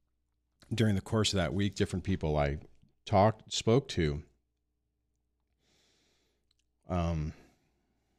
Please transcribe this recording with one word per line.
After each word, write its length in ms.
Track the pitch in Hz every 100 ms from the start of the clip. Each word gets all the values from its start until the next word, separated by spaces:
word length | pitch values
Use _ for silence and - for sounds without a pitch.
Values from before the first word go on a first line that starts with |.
| _ _ _ _ _ _ -
during 220 | 107 110
the 60 | 98
course 320 | - 110 104
of 60 | 95
that 160 | 80
week, 200 | 85 101
different 300 | - 101 92
people 320 | 90 92 80 76
I 220 | 71 73 - - _ _ -
talked, 460 | 101 104 - -
spoke 360 | - - 120 -
to. 340 | - 78 73 - _ _ _ _ _ _ _ _ _ _ _ _ _ _ _ _ _ _ _ _ _ _ _ _ _ -
Um, 440 | 90 85 80 78 - - _ _ _ _ _ _